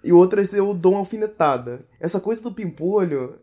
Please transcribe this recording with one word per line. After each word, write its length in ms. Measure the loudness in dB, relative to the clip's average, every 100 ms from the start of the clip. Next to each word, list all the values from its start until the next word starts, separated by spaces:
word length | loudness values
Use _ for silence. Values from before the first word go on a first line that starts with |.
E 80 | 4
outras 440 | 6 6 2 0
eu 180 | 0 -2
dou 200 | 0 2
uma 80 | 0
alfinetada. 840 | -2 -6 -4 0 0 0 -6 -14 -16 -10
Essa 180 | -6 -4
coisa 220 | -4 -6
do 80 | -8
Pimpolho, 840 | -10 -10 -6 -2 0 0 -2 -6 -10